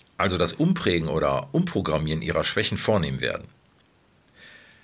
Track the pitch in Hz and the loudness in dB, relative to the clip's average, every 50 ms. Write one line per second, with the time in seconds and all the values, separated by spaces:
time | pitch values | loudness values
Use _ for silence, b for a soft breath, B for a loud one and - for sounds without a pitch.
0 | - _ _ - 98 98 92 87 90 85 - - 151 180 185 - - 107 87 85 | -20 _ _ -2 0 0 2 2 0 0 0 2 2 2 2 2 2 2 2 2
1 | 80 78 71 80 76 69 69 65 - - - 160 185 175 - 104 95 - 78 76 | 2 0 0 0 2 2 0 0 -2 -2 0 0 0 0 0 -2 0 0 0 0
2 | 78 78 80 80 - 78 78 78 78 - - - 110 - 120 113 - - 110 101 | 0 0 -2 -2 -2 -2 0 0 0 0 0 -2 -2 -2 -2 -2 0 2 2 2
3 | 82 69 67 65 65 55 50 - - - - _ _ _ _ _ _ _ _ _ | 2 0 -2 -2 -2 -2 -4 -4 -8 -12 -20 _ _ _ _ _ _ _ _ _
4 | _ _ _ _ _ _ B B B B B B B B B B | _ _ _ _ _ _ B B B B B B B B B B